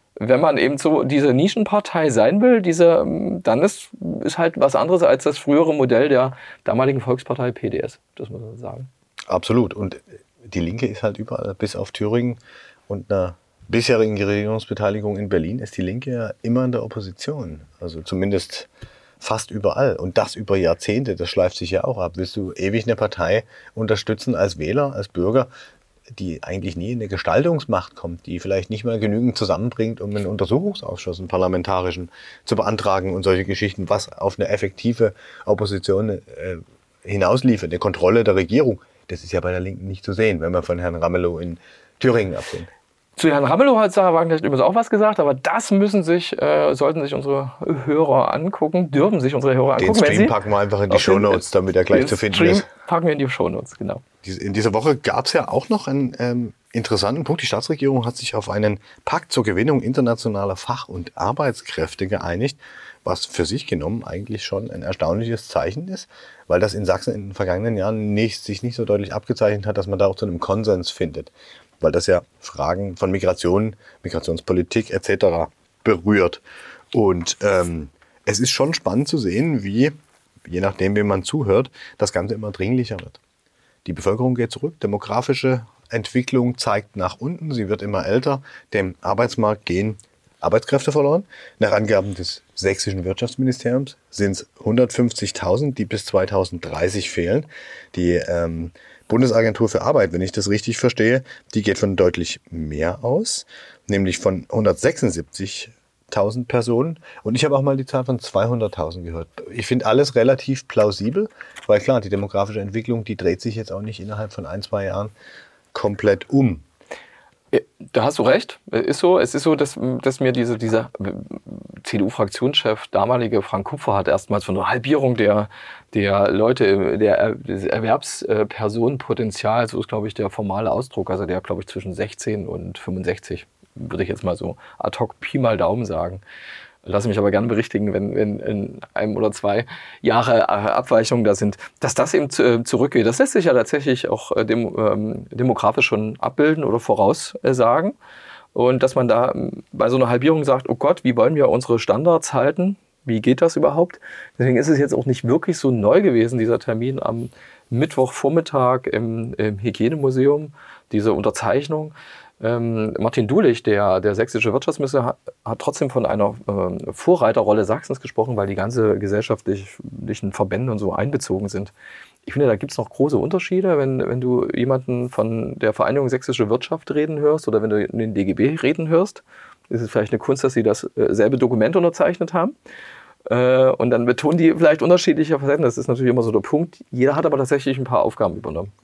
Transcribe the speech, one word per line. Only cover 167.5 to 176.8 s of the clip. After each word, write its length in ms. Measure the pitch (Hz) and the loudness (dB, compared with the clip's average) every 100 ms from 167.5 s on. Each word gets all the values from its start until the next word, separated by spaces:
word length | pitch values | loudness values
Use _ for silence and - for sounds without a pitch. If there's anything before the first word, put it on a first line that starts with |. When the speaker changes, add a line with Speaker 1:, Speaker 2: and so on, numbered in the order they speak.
| 107 | 2
Speaker 1:
Sachsens 360 | 101 117 - 135 | 2 -2 -4 -10
gesprochen, 360 | 127 - 117 110 | -6 -4 -2 -2
weil 100 | 98 | -2
die 80 | |
ganze 420 | 98 101 123 107 98 | -2 -2 2 2 2
gesellschaftlichen 1300 | 101 104 - 110 - 98 98 - - - 95 104 98 | 0 -2 -2 -4 -2 -4 -6 -18 -16 -10 -8 -6 -6
Verbände 380 | - 101 104 127 | -2 -2 -2 -2
und 80 | 107 | -2
so 140 | 98 | -4
einbezogen 560 | - 143 139 - 95 101 | -2 -4 -4 -4 -4 -4
sind. 240 | 95 104 _ - - - _ - | -6 -10 _ -20 -20 -20 _ -8
Ich 80 | |
finde, 120 | 139 139 | 0 2
da 80 | |
gibt's 240 | 107 143 - | 2 -2 -6
noch 120 | 110 | -8
große 280 | - 143 135 | 0 2 2
Unterschiede, 580 | 143 185 - 185 190 151 | 0 -2 0 0 2 2
wenn, 320 | 135 131 - | 0 0 -2
wenn 120 | 127 | -2
du 260 | 123 123 - | 0 0 0
jemanden 560 | - 123 131 131 123 123 | 0 0 0 -2 -4 -2
von 480 | - 113 113 127 - | -2 -2 -2 -6 -2
der 140 | 110 | -2
Vereinigung 380 | - - 139 131 | 0 0 2 0
Sächsische 380 | 131 - 123 107 | -2 -4 -2 0
Wirtschaft 460 | 123 - 160 | 0 -2 -8